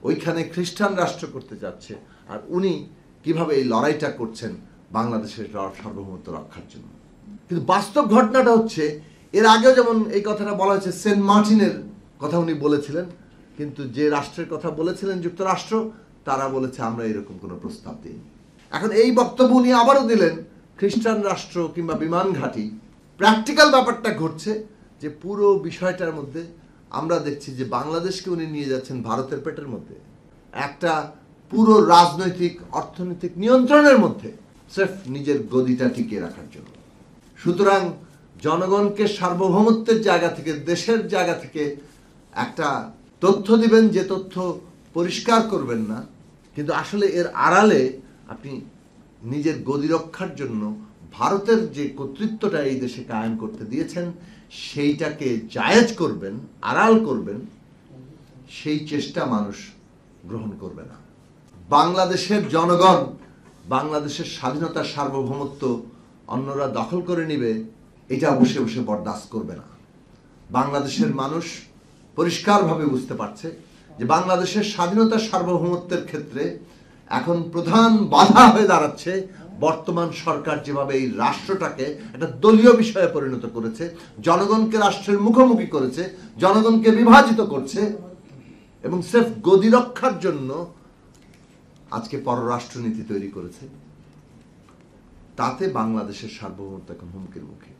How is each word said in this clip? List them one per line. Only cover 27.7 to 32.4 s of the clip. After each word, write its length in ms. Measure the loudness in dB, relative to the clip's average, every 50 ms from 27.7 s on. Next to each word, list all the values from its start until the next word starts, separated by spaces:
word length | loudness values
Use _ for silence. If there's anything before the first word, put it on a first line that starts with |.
| -4 -6 -4 -4 -6 -4 -4 -6 -8 -8 -6 -6
উনি 160 | -6 -6 -6
নিয়ে 180 | -8 -8 -8 -4
যাচ্ছেন 380 | -4 -4 -6 -6 -8 -10 -10 -6
ভারতের 380 | -6 -4 -6 -6 -6 -8 -10
পেটের 280 | -8 -10 -10 -10 -12 -12
মধ্যে, 260 | -12 -14 -14 -16 -20 -20 -20 -20 -20 _ _ _ _ -20 _ _ -10
একটা 600 | -10 -10 -10 -8 -6 -2 -2 -2 -2 -4 -8 -14 -20 -20 _ -20 _ _ _
পুরো 360 | 2 4 6 8 8 8 8
রাজনৈতিক 760 | 8 8 8 8 6 4 -2 -4 -4 -2 -2